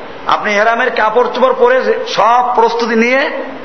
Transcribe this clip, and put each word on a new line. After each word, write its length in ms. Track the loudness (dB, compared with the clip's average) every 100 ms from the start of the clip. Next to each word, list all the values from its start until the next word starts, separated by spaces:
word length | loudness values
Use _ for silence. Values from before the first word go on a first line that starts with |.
| -16 -10 -4
আপনি 280 | -2 0
এহরামের 360 | 0 2 0 0
কাপড় 380 | 0 0 0 0
চোপড় 200 | 2 0 4
পরে 460 | 2 4 0 -2 -2
সব 460 | 0 2 2 2
প্রস্তুতি 400 | 2 2 0 0
নিয়ে 360 | 0 2 0 -2 -6 -10 -12